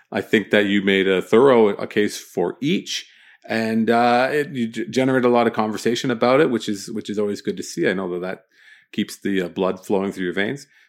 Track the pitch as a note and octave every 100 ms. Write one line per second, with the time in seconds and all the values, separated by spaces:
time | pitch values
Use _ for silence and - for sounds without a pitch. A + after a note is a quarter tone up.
0 | _ G#2+ - A2 G2 G#2+ G2+ G2+ G2 G2
1 | F#2+ F#2 - A2 C#3 A#2+ G#2+ G2+ G2+ A2
2 | G#2 - - - F2 - C#3+ G#2 - -
3 | - _ _ _ - A2 A2+ A2+ A2 A#2
4 | A#2+ B2 C3 D3 D3 C3 A2+ A2+ G#2+ B2+
5 | C3 C3 A#2+ A#2+ A2+ A2+ A2 G#2 A#2 C3
6 | C#3 A2+ A#2+ C3+ D#3 A#2 - G2+ - G#2+
7 | G2+ G#2 G#2 G2+ - F#2+ - - C#3+ F#2+
8 | F#2 F2+ F#2 - _ _ - - _ -
9 | G2+ - G2+ G2 F2 F2 F#2 F#2+ - G2+
10 | G2 F#2 F2+ F2 G#2 C#3 - _